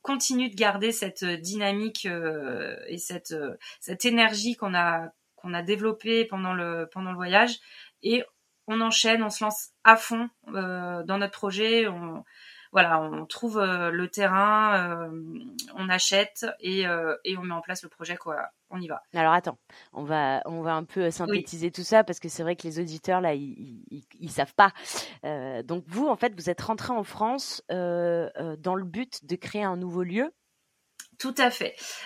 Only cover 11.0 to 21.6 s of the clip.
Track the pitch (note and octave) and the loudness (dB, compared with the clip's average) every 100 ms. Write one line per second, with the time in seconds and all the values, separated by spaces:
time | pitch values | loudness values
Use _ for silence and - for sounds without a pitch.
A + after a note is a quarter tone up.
11 | E3 G3 G3+ - G3+ F#3+ A3 A#3 G#3+ F3 | -4 -2 -2 -2 -4 0 2 4 2 -2
12 | E3+ D#3+ - - - - - F#3+ E3+ D#3+ | -8 -10 -14 -20 -20 -20 -2 2 4 4
13 | D#3 D#3 D#3+ - A#3 G#3+ F#3+ F3+ E3+ E3+ | 0 -6 -8 -6 -4 0 2 2 0 0
14 | F3+ - G3 F#3+ G#3 G#3+ G#3+ G3 F3 E3+ | -2 0 4 6 6 6 6 4 2 -4
15 | E3 D#3+ D#3+ D#3+ B3 E3 - - F#3+ F#3 | -6 -8 -10 -10 -12 -14 -12 -6 0 2
16 | - G3 G#3 - - - F3+ F#3+ F3+ E3+ | 4 2 2 -2 -8 -6 -4 0 0 0
17 | D#3+ D3 - F#3 F3+ E3+ E3 F3+ E3+ - | -2 -4 -4 -6 -6 -6 -8 -10 -12 -14
18 | E3 F3 E3+ D3 - _ - F3+ E3 D3+ | -10 -8 -6 -6 -6 _ -14 -10 -8 -10
19 | - E3+ D#3+ F3 F3 B2 _ - - - | -6 2 6 6 2 -8 _ -20 -16 -8
20 | D3 D#3 C#3 C3+ - E3 E3 D#3+ D#3+ F#3+ | -2 0 2 0 -2 -6 -2 -2 -2 -2
21 | E3+ E3 F3 G3+ D#3 E3+ | 0 0 -2 -2 -4 -4